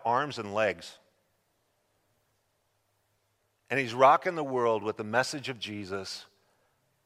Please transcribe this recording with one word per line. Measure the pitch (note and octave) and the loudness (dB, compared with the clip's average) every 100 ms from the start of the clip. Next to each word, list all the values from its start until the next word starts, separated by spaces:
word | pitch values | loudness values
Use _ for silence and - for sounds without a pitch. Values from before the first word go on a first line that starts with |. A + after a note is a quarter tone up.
arms | A#2 B2 D3 A#2+ | 2 0 0 -6
and | G#2 | -4
legs. | G#2 G#2+ E2+ - - _ _ _ _ _ _ _ _ _ _ _ _ _ _ _ _ _ _ _ _ _ _ _ _ _ _ - | 0 0 -2 -10 -20 _ _ _ _ _ _ _ _ _ _ _ _ _ _ _ _ _ _ _ _ _ _ _ _ _ _ -4
And | C3 | -2
he's | B2 | -2
rocking | A#2+ C3+ E3 F#3 | 6 8 6 2
the | E3+ | -4
world | C#3 B2+ A#2 A2 | -2 0 2 2
with | G#2+ G#2 | -2 -6
the | |
message | G#2+ A#2 C3 D3+ C3 | -2 0 0 -4 -10
of | A#2 | -10
Jesus | G#2 G#2 F#2 G2 F#2+ - - _ _ _ _ _ _ _ | -10 -10 -8 -8 -8 -14 -18 _ _ _ _ _ _ _